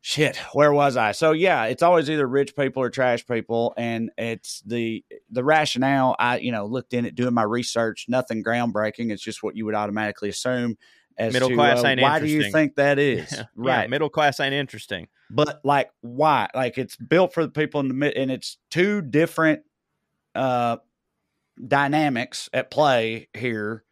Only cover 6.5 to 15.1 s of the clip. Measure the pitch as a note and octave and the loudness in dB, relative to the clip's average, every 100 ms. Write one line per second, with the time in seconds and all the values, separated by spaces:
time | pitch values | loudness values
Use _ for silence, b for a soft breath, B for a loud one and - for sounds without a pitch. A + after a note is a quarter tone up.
6.5 | A2+ G#2 B2+ - A#2+ A#2 - B2 A#2+ G#2+ | -6 -4 -8 -4 -4 -4 -2 -2 0 0
7.5 | A#2+ B2 A#2 A2+ G#2+ - B2 B2 A2 A2 | -2 -2 -2 -2 -4 -4 -2 -2 -4 -2
8.5 | A#2+ A#2+ G#2 G#2+ G#2 A#2 G2+ - G#2+ G#2+ | -2 -2 -2 -4 -4 -6 -6 -8 -8 -8
9.5 | A2 A2 G#2+ G#2 G#2 G#2+ G2+ G#2 F#2+ B2+ | -6 -4 -2 -2 -4 -6 -4 -8 -6 -4
10.5 | B2+ A#2+ A2 b b b - A2 B2+ C3 | -2 -4 -6 b b b -6 -2 0 2
11.5 | B2 C#3+ B2+ A#2+ C3 C3 D#3 D3+ D3+ C#3+ | 4 4 4 2 4 4 2 0 0 2
12.5 | D#3 D3+ C#3+ C#3+ C#3 C#3+ G#2+ D#2+ D3 A2+ | 2 0 2 2 4 2 0 -4 -12 -12
13.5 | - B2+ B2 G#2+ C#3 D3+ D#3 D3 C3 C#3 | -6 -2 0 0 -2 -2 2 0 2 -2
14.5 | C#3 C3+ A2 - F#2+ E2+ | -2 -4 -10 -10 -12 -12